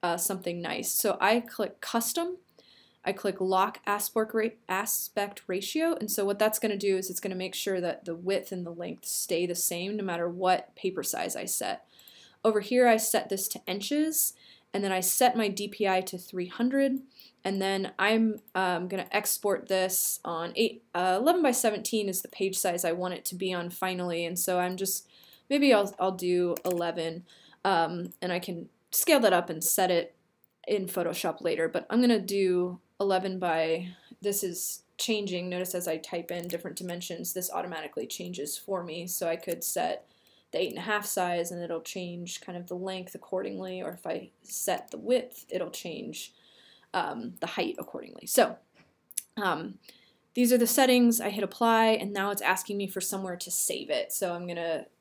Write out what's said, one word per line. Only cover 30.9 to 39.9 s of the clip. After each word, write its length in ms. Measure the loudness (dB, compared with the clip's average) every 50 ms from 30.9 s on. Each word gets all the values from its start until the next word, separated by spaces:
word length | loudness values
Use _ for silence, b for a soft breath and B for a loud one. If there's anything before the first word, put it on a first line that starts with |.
| -2 -2 -2 -2 -2 -2 -2 -2 -4 -2
later, 280 | -2 -2 0 0 0 0
but 160 | 0 -4 -4 0
I'm 120 | 2 4
gonna 180 | 6 6 4 4
do 600 | 2 0 0 2 4 4 4 2 2 0 -4 -10 _ _ _ _
eleven 380 | 2 2 2 2 2 0 -4 -2
by, 560 | 0 0 2 2 2 2 2 0 -2 -8 -12 B B B B _
this 220 | -4 -2 -2 0 -2
is 400 | -4 -4 -4 -6 -6 -8 -10 _ _ _
changing. 520 | -6 -2 0 0 0 0 -2 -4 -4 -4 -4
Notice 240 | -4 -4 -4 -4 -4
as 140 | -4 -2
I 100 | -2 -4
type 340 | -4 -4 -6 -6 -6 -6 -6
in 160 | -8 -6 -6
different 300 | -6 -6 -6 -8 -8 -10
dimensions, 540 | -8 -8 -6 -6 -8 -6 -8 -8 -8 -6 -6
this 180 | -6 -4 -6 -4
automatically 560 | -4 -4 -6 -4 -6 -8 -10 -8 -8 -8 -8
changes 520 | -8 -8 -10 -8 -10 -8 -8 -8 -8 -8
for 260 | -10 -6 -6 -6 -4 -4
me. 240 | -6 -8 -8 -8
So 200 | -6 -6 -4 -2
I 100 | -2 -2
could 260 | -4 -4 -6 -6 -4 -4
set 420 | -4 -2 0 0 0